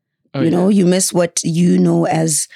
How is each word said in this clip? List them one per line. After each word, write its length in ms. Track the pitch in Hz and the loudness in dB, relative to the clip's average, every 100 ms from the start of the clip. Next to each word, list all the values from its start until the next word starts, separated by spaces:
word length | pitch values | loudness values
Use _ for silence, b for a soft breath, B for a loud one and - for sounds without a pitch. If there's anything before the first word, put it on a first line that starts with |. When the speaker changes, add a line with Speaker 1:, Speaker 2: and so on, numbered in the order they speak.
| _ _ _ | _ _ _
Speaker 1:
Oh, 60 | 139 | -4
Speaker 2:
You 40 | 165 | -2
Speaker 1:
yeah. 80 | 175 | 0
Speaker 2:
know, 100 | 185 | 2
you 160 | 208 175 | 2 2
miss 280 | 185 185 | 0 0
what 260 | 180 170 - | -2 -2 -4
you 340 | - 165 175 180 | -4 0 2 2
know 260 | 175 170 165 | 2 0 0
as 440 | 160 160 160 - | -2 -2 -4 -8